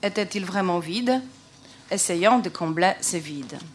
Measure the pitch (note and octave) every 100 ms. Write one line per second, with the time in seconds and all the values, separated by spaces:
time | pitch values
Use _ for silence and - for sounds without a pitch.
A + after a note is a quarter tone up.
0 | G3+ F#3+ G3 G#3 F#3 G3 F#3 F3 E3 G3
1 | B3 B3+ B3+ - - - - - - G3+
2 | - F3 F#3+ B3 F#3 - E3 D#3+ F#3 -
3 | - F3 D3+ D3 B2 C3+ E3